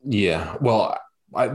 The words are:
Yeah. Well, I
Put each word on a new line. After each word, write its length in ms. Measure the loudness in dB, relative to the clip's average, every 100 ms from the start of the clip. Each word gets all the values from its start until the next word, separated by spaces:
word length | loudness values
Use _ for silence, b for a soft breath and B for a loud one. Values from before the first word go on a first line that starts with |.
| -4
Yeah. 520 | 0 2 0 -4 -2
Well, 400 | 2 2 0 -4 -10 _ _
I 140 | -2 -2